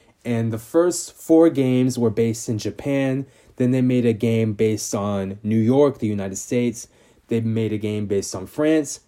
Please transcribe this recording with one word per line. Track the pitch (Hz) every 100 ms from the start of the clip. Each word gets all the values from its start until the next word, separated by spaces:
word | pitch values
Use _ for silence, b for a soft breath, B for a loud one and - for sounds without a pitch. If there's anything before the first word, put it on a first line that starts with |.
| b b
And | 123 117 113
the | 110
first | - 165 175 175 -
four | - - 160 165
games | 139 131 127 127 123
were | 117
based | 104 117 110 -
in | 107
Japan. | 104 - 143 139 135 131 135 b b -
Then | 123
they | 131
made | 127 127 117
a |
game | 107 117 113 110
based | 104 110 107 -
on | 110 101 101 95 101
New | 104 110
York, | 113 135 143 135
the | 110
United | 101 98 95
States. | - 123 120 113 - b b b -
They | 117
made | 113 110 110
a | 107
game | 107 107 104
based | 98 95
on | 98 95
France. | - 151 156 139 -